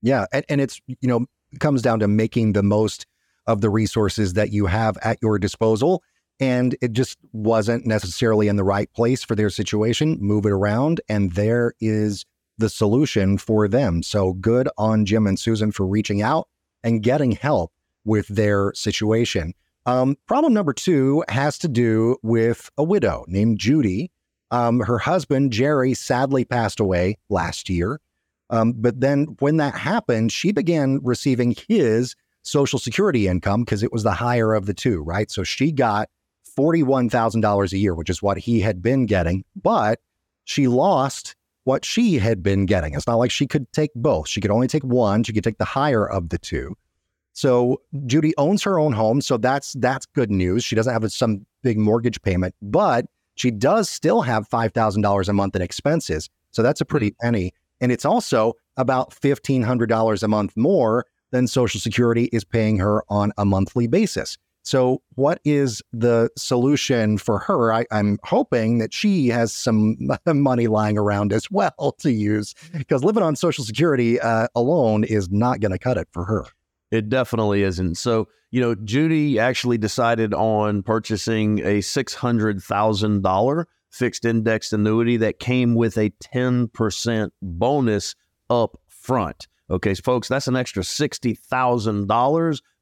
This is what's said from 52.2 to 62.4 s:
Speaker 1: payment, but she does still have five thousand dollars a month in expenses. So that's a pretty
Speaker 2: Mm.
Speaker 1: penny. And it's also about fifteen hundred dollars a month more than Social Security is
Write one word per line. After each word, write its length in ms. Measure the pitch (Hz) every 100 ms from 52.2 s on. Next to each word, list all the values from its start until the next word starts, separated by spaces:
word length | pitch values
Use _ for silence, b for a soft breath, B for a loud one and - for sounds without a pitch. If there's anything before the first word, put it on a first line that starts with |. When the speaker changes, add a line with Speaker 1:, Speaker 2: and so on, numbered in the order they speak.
Speaker 1:
payment, 320 | - 90 92 -
but 440 | 101 135 202 120 - _ _
she 160 | - 127
does 400 | 110 127 214 208
still 320 | - 156 226
have 260 | 123 110 104
five 240 | 120 113
thousand 300 | 120 110 101
dollars 260 | 104 101 92
a 40 |
month 240 | 101 98 92
in 60 |
expenses. 680 | 90 - 143 160 - 78 - _ _
So 100 | -
that's 180 | 117 120
a 60 | -
pretty 240 | 151 104
Speaker 2:
Mm. 80 | -
Speaker 1:
penny. 320 | 120 117 90 - _ _
And 100 | 123
it's 140 | 123 143
also 480 | 220 - 123 110 - _ -
about 340 | 127 131 131
fifteen 480 | - 139 139 - 131
hundred 280 | 113 123 113
dollars 320 | 113 113 104
a 60 | 107
month 280 | 107 101 -
more 480 | 127 190 117 113 - _ _
than 140 | 123 127
Social 340 | - 120 104
Security 500 | - 107 120 117 120
is 120 | 113